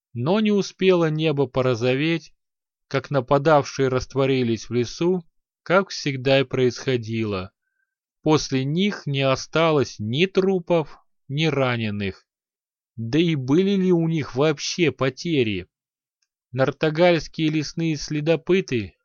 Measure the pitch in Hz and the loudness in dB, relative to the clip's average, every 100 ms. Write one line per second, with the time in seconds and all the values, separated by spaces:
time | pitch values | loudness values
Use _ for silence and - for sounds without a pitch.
0 | _ 117 135 214 214 202 - - 185 175 | _ -6 0 0 2 2 0 0 2 4
1 | 160 156 160 143 127 131 127 113 127 131 | 2 0 0 0 0 0 0 0 0 0
2 | 160 165 - _ _ _ _ _ - 135 | 0 -4 -6 _ _ _ _ _ -8 -6
3 | - 139 123 143 151 147 - - 131 127 | -2 -2 0 2 4 4 2 -2 0 -2
4 | - 131 135 131 120 110 - 120 117 - | -2 -2 0 2 0 -2 -2 -2 -2 -2
5 | 170 185 - _ _ _ - 185 190 - | -2 -2 -6 _ _ _ 0 0 0 -4
6 | 151 135 131 135 131 131 127 - 135 123 | -6 -2 2 2 2 2 0 0 -2 -2
7 | 110 113 107 95 95 _ _ _ _ _ | -2 -4 -2 -4 -6 _ _ _ _ _
8 | _ _ 156 151 - 131 139 165 202 196 | _ _ 2 2 2 -2 -2 0 -2 -4
9 | 147 135 135 131 - 156 165 147 117 - | -6 -2 0 0 -2 0 2 2 0 -4
10 | 107 135 190 190 190 185 175 170 147 - | -4 0 0 2 0 0 0 -2 -2 -10
11 | _ _ - 139 160 135 127 117 107 104 | _ _ -8 -2 0 2 0 0 -2 -2
12 | 98 - _ _ _ _ _ _ _ - | -4 -6 _ _ _ _ _ _ _ -12
13 | 113 147 170 151 127 156 190 202 185 170 | -2 0 0 0 0 2 2 2 2 2
14 | 165 160 123 123 156 147 - - 156 - | 2 -2 -4 0 0 0 -4 -2 -2 0
15 | 131 131 170 147 110 92 - _ _ _ | -4 -4 -2 0 0 -2 -8 _ _ _
16 | _ _ _ _ _ 123 120 - 156 156 | _ _ _ _ _ -2 -2 0 -2 4
17 | 180 165 - - 156 156 147 - 165 147 | 4 2 -2 -4 -2 -2 -4 -4 -4 -4
18 | - 151 151 156 - 185 185 123 95 - | -6 -4 0 0 0 0 0 -4 -6 -12